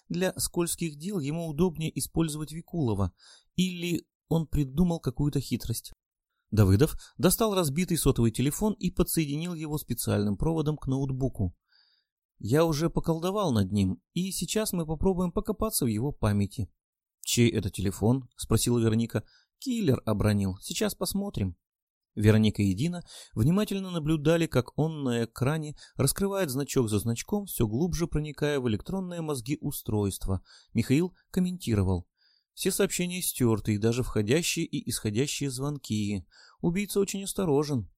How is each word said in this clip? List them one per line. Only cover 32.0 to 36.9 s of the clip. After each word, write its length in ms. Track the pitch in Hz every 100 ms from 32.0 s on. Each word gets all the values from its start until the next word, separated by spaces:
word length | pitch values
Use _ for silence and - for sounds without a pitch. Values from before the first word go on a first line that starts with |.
| - _ _ _ _ -
"Все 160 | 185
сообщения 500 | 190 196 - 175 180
стёрты, 540 | - - 120 107 110 104
и 20 |
даже 240 | 110 120
входящие 640 | 120 - 104 151 170 165 165
и 240 | 147 -
исходящие 640 | - 110 104 143 - 143
звонки. 720 | 127 143 147 - 107 104 101 - _ - _
Убийца 400 | 175 175 202